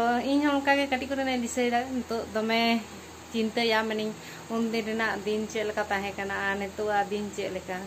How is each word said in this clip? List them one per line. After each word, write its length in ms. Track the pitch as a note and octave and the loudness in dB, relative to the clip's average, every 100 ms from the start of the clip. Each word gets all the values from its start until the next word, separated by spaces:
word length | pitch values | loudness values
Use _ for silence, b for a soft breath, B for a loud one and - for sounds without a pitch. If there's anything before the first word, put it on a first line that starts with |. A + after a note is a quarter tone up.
| A#3 A#3+ | 4 2
ᱤᱧ 220 | A#3+ C#4+ D4 | 4 4 4
ᱦᱚᱸ 80 | C#4 | 2
ᱚᱱᱠᱟ 160 | C#4 C#4 | 4 4
ᱜᱮ 100 | C#4 | 4
ᱠᱟᱹᱴᱤᱡ 220 | C4 C4+ | 0 0
ᱠᱚᱨᱮᱱᱟᱜ 280 | C4+ C4 B3 | -2 0 0
ᱤᱧ 80 | |
ᱫᱤᱥᱟᱹᱭᱮᱫᱟ, 360 | A#3 B3+ A#3+ A#3+ | 0 2 2 2
ᱱᱤᱛᱚᱜ 380 | C4 B3+ - A3+ G#3+ | 0 -4 -2 -4 -2
ᱫᱚᱢᱮ 300 | G#3+ A3 A3+ A#3 A#3 G#3+ - - - - | -2 2 4 4 2 0 -12 -14 -16 -6
ᱪᱤᱱᱛᱟᱹᱭᱟ, 500 | A3+ A3 A#3+ A#3 A3 | -2 0 2 4 4
ᱢᱮᱱᱤᱧ 280 | A3 G#3+ G#3+ G#3+ B B - | 2 0 -2 -6 B B -6
ᱩᱱᱫᱤᱱ 360 | A3+ A3+ A3+ G#3+ | -2 0 0 -2
ᱨᱮᱱᱟᱜ 340 | A3+ A3 G#3 | 0 0 0
ᱫᱤᱱ 180 | G3 G#3+ G#3+ | 0 -2 -2
ᱪᱮᱫ 180 | A3 G#3 | -2 -2
ᱞᱮᱠᱟ 180 | G#3 | -2
ᱛᱟᱦᱮᱸ 280 | G#3 G3 G3+ G3 | 0 0 -2 -4
ᱠᱟᱱᱟ, 180 | G3 | -4
ᱟᱨ 200 | G3 G3 G3+ | -2 0 0
ᱱᱤᱛᱚᱜᱟᱜ 520 | G3 G3 G#3+ G3+ F#3+ | -4 -2 0 2 2
ᱫᱤᱱ 200 | G#3 G#3 | -2 -4
ᱪᱮᱫ 240 | G3 F#3+ | -4 -4
ᱞᱮᱠᱟ। 240 | F#3 F#3 F#3 | -4 -6 -8